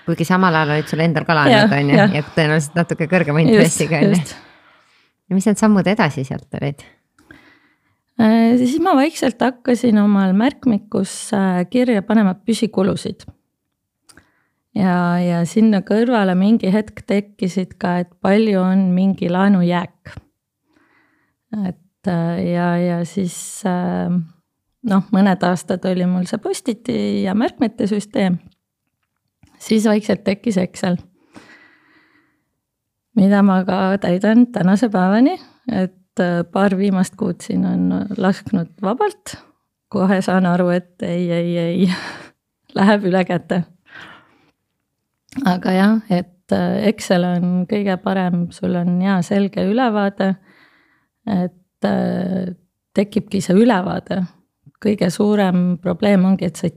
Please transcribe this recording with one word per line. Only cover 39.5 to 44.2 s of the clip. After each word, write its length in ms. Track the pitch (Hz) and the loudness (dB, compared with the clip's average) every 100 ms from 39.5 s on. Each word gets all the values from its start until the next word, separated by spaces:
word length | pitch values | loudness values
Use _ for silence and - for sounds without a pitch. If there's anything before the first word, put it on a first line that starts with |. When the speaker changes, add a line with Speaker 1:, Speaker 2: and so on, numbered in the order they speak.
| _ _ _ _ | _ _ _ _
Speaker 2:
Kohe 280 | - 190 190 | -2 0 0
saan 240 | 190 185 185 | 0 0 2
aru, 220 | 175 180 | 2 0
et 340 | 180 180 _ | 0 -4 _
ei, 240 | 175 175 175 | -6 -4 -2
ei, 280 | 170 170 170 | -2 -2 -2
ei, 320 | 170 180 185 185 - - - | -2 0 0 0 -8 -16 -20
<laughs> 480 | _ _ _ _ - | _ _ _ _ 0
läheb 260 | 196 208 | 2 2
üle 200 | 190 185 180 | 2 0 0
käte. 380 | 180 - 180 - _ _ - - - | -4 -2 -4 -4 _ _ -20 -20 -20